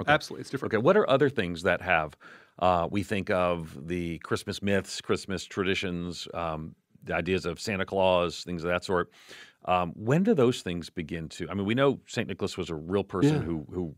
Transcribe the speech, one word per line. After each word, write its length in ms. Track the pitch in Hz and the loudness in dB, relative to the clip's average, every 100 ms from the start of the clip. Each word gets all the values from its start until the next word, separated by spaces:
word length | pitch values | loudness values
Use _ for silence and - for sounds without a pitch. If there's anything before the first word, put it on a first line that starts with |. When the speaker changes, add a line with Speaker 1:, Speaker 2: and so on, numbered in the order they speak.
Speaker 1:
Okay. 100 | - | 2
Speaker 2:
absolutely. 320 | 151 - - | 2 2 -12
It's 80 | - | -8
different. 240 | 135 - | -6 0
Speaker 1:
Okay, 80 | 107 | 2
what 140 | 131 196 | 6 6
are 120 | - | 6
other 200 | 135 143 | 6 4
things 340 | 127 90 82 | 2 -2 0
that 180 | 90 87 | 2 2
have, 340 | 92 85 78 - - - _ - | 4 2 2 -8 -20 -20 _ 0
uh, 300 | 90 87 82 | 2 4 2
we 120 | 101 | -2
think 280 | 95 101 95 | -2 -4 0
of 580 | 95 90 87 80 69 78 | 2 2 0 -4 -12 -6
the 300 | 90 85 80 | -4 -4 -6
Christmas 440 | - 110 - 95 | -4 -6 -4 -4
myths, 380 | 101 98 92 - | 0 0 0 -12
Christmas 440 | - 95 - 92 | -4 -4 -2 -6
traditions, 840 | - - 92 95 98 87 87 82 - | -6 -2 0 0 -2 -4 -6 -8 -10
um, 400 | - 82 78 78 - _ _ | -6 -6 -6 -10 -16 _ _
the 120 | 71 | -4
ideas 320 | 85 85 92 82 | -4 0 0 -2
of 140 | 80 | -6
Santa 240 | - 98 95 | -4 -4 -2
Claus, 560 | 98 92 90 87 - | 2 4 4 2 -2
things 200 | - 87 | -8 -6
of 40 | 82 | -2
that 140 | 87 | -2
sort. 260 | - 90 82 _ - - - _ | 0 0 0 _ -20 -20 -20 _
Um, 280 | - 90 87 - | 0 0 0 -4
when 260 | 107 151 | 0 2
do 100 | 196 | 4
those 280 | 208 123 120 | 6 4 2
things 280 | - 87 80 | -4 -6 -6
begin 380 | - 76 82 80 | -8 -6 -6 -8
to, 180 | - 85 | -8 -6
I 40 | |
mean, 120 | 95 98 | -2 0
we 80 | |
know 240 | 120 139 120 - | 2 2 2 -6
Saint 220 | - 110 | -6 -4
Nicholas 280 | 98 98 - | -4 -4 -4
was 140 | 82 | -6
a 40 | |
real 280 | 80 80 98 | -6 -2 -2
person 340 | 95 95 139 151 | 0 2 2 2
Speaker 2:
Yeah. 40 | |
Speaker 1:
who, 260 | 82 82 73 | 0 -4 -4
who, 240 | 90 85 | -6 -6